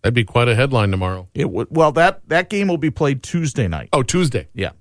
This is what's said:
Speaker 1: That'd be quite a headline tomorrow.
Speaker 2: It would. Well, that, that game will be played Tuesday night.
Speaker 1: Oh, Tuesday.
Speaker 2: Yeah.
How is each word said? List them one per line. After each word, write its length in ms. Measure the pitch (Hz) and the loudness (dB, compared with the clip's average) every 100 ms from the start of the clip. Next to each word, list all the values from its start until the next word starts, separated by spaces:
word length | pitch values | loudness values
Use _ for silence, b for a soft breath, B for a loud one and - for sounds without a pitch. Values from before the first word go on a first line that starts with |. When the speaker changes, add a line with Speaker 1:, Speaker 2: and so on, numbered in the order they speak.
Speaker 1:
That'd 100 | - | 0
be 100 | 123 | 0
quite 240 | 107 120 120 | 0 2 2
a 60 | |
headline 360 | 113 135 127 104 | 2 2 2 0
tomorrow. 380 | 95 92 92 95 | 0 -2 -6 -10
Speaker 2:
It 160 | - 135 | -6 -4
would. 180 | 90 123 | -4 -4
Well, 200 | 160 156 | 2 2
that, 360 | 156 175 196 - | 4 2 2 -2
that 220 | 160 180 | -2 0
game 180 | 202 196 | -2 0
will 80 | 170 | 0
be 140 | 151 | -2
played 320 | - 147 139 | 0 0 0
Tuesday 460 | - 175 156 - 101 | -4 -4 -2 -2 -2
night. 200 | 80 - | -4 -2
Speaker 1:
Oh, 80 | 143 | -2
Tuesday. 460 | 127 180 165 110 73 | 0 0 0 -2 -8
Speaker 2:
Yeah. 180 | - 90 - | -8 -8 -8